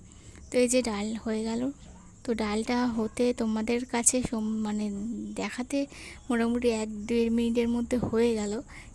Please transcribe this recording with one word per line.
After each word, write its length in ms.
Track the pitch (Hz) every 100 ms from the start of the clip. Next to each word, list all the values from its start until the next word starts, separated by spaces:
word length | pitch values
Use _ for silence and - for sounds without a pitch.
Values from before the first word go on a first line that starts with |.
| - - - - -
তো 60 | 247
এই 100 | 247
যে 140 | 254
ডাল 340 | 240 208 214 226
হয়ে 280 | 233 220
গেল। 280 | 220 226 254 277 - - - -
তো 100 | -
ডালটা 540 | 226 214 214 220 247 247
হতে 460 | 226 220 - 247
তোমাদের 520 | 247 226 220 220 240 254
কাছে 380 | 233 233 254 247
সম-, 280 | 220 214 220
মানে 300 | 214 208 214 202 208 214 214 208
দেখাতে 520 | 196 - 247 277 277 - - - -
মোটামুটি 400 | 233 233 240 247
এক 360 | 220 220 214 214
দেড় 240 | 233 233
মিনিটের 400 | 233 233 233 233
মধ্যে 280 | 240 233 247
হয়ে 360 | - 226 240
গেল, 280 | 226 208 214 - - -